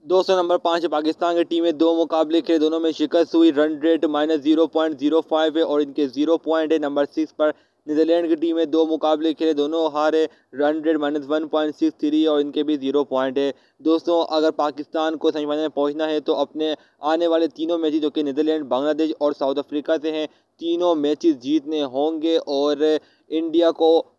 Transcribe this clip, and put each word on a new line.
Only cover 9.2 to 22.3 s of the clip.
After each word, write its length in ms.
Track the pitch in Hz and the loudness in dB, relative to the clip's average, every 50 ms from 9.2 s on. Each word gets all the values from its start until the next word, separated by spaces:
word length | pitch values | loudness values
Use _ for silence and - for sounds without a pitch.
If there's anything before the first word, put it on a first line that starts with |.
| 156 160 147 | 0 -2 -2
खेले, 200 | - 165 160 160 | 0 0 -2 0
दोनों 260 | 143 143 147 160 165 160 156 143 | 0 -2 -2 -2 -2 -2 -2 0
हारे, 300 | 147 151 156 151 160 156 151 _ _ _ _ - | 0 0 0 2 0 0 -2 _ _ _ _ -6
रन 260 | 127 147 147 151 160 151 | -2 0 0 0 0 0
रेट 140 | 156 165 151 | 0 0 0
माइनस 260 | 147 143 147 156 143 | 0 -2 -2 -4 -4
वन 200 | 135 151 156 160 | -4 -4 -4 -4
पॉइंट 280 | 151 151 156 156 151 147 | -2 -2 -2 -2 -2 -2
सिक्स 220 | - 160 160 156 _ | 0 -2 -2 -2 _
थ्री 240 | - 151 147 156 156 | -4 -2 0 2 2
और 140 | 156 151 147 | 2 2 2
इनके 220 | 143 147 139 151 151 | 0 -2 -2 -4 -2
भी 140 | 147 151 | -2 -2
zero 260 | 143 131 135 135 143 143 | -2 -2 -2 0 0 -2
point 320 | - 135 131 131 135 131 139 | 0 -2 -2 -2 0 0 -2
है। 140 | 139 139 131 _ _ _ _ _ 135 | -2 -2 -4 _ _ _ _ _ 0
दोस्तों, 420 | 151 160 165 156 - 170 170 160 | 0 0 0 2 0 0 0 0
अगर 240 | - 156 156 156 160 156 | 0 0 0 0 0 0
पाकिस्तान 640 | - 151 147 147 - 147 _ _ 165 156 160 160 | 0 -2 -2 -2 -6 -14 _ _ -2 -2 -2 -4
को 140 | 147 - 160 | 0 -2 -2
सेमीफाइनल 320 | 151 156 151 147 147 151 156 | -2 0 -4 -4 -2 -2 -4
में 80 | 156 143 | -4 -2
पहुंचना 340 | - 143 147 147 151 156 | -2 -2 -2 -2 -2 -4
है 140 | 156 156 151 | -2 -2 -4
तो 120 | 143 - 156 | -2 -2 0
अपने 400 | 135 143 139 _ 151 156 156 151 - _ _ _ _ - | 0 -2 -4 _ -6 -4 -4 -4 -6 _ _ _ _ -2
आने 220 | 147 160 165 170 | -2 0 0 2
वाले 220 | 170 165 165 165 156 | 2 2 2 0 0
तीनों 260 | 139 - 160 160 170 170 | -2 -4 -4 -4 -2 -2
matches, 220 | 160 156 147 160 151 | -2 0 -2 0 -2
जो 80 | 151 | -2
कि 120 | 131 156 151 | -2 -2 -4
नीदरलैंड, 420 | 143 135 139 151 156 156 156 151 | -4 -2 -2 0 0 0 -2 -2
बांग्लादेश 460 | 127 123 123 139 151 151 147 160 156 156 - | -2 -2 -2 0 -2 -2 0 -2 -4 -2 -2
और 120 | 147 147 147 | -2 -2 -2
साउथ 220 | - 147 135 139 | -2 -2 -2 -2
अफ्रीका 400 | 139 139 _ 143 147 139 - 160 160 | -4 -6 _ -8 -8 -4 -2 -4 -2
से 120 | 139 160 | -2 -4
हैं, 160 | 156 156 151 147 _ _ _ _ _ _ | -4 -4 -6 -8 _ _ _ _ _ _
तीनों 340 | 160 170 170 170 175 175 170 | -6 -4 -4 0 0 0 0
matches 400 | 156 143 147 151 151 - 170 156 127 | 0 0 -2 -2 0 0 0 0 0
जीतने 420 | 117 131 151 156 139 147 156 156 147 | -2 -2 -2 -2 -2 -2 -4 -4 -4
होंगे 540 | 135 123 131 143 156 165 156 151 165 | -4 -2 -2 -2 -2 -2 -2 -2 0